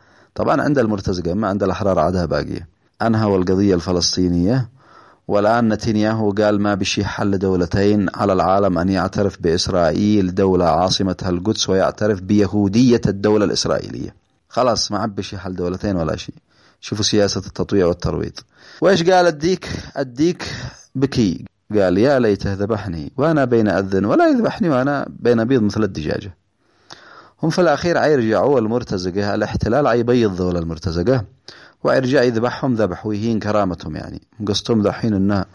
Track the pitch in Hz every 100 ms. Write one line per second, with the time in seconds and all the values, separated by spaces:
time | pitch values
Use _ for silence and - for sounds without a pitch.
0 | _ _ _ - 107 156 143 139 110 104
1 | 101 90 85 95 104 101 95 - 101 87
2 | 82 90 80 76 73 - 85 _ _ _
3 | 113 110 104 95 92 92 101 90 87 87
4 | 87 - 90 87 90 131 117 - _ -
5 | - _ - 101 104 117 113 104 117 107
6 | 107 110 107 101 104 104 104 98 98 -
7 | 95 - 104 98 95 92 87 98 101 104
8 | 92 - 104 92 85 95 101 87 92 95
9 | 95 - 101 - 85 87 - 92 82 85
10 | 104 104 92 92 95 90 87 78 92 -
11 | 95 90 95 87 101 110 - 95 78 -
12 | 107 95 92 104 98 104 101 110 127 113
13 | 107 101 107 107 92 - - 69 - -
14 | - - _ _ _ - 123 107 - 104
15 | 110 101 95 98 92 92 90 92 107 92
16 | 78 80 - - _ _ _ _ - 104
17 | 104 107 101 98 - - 92 101 87 87
18 | 85 80 80 - - _ - - 165 190
19 | 170 185 175 151 160 185 - - - 143
20 | 135 120 165 - - - 127 - - 131
21 | 139 - 104 - - _ _ 107 92 92
22 | 127 135 113 98 104 98 101 104 101 82
23 | 71 - 151 156 127 117 104 90 98 95
24 | 101 190 330 262 214 - 175 127 135 139
25 | - - 120 117 113 135 104 107 104 -
26 | 73 - 98 - _ _ _ _ _ -
27 | - - - _ 165 170 175 143 170 151
28 | 131 143 110 101 113 135 107 120 117 98
29 | 90 92 101 107 104 - 110 127 139 120
30 | 120 123 107 90 90 87 82 80 - 82
31 | 92 131 98 _ - - - _ 147 131
32 | 127 139 123 110 120 - 139 113 101 85
33 | 107 104 113 110 104 104 98 85 80 78
34 | - - - - 104 101 - 113 101 -
35 | 120 101 95 101 -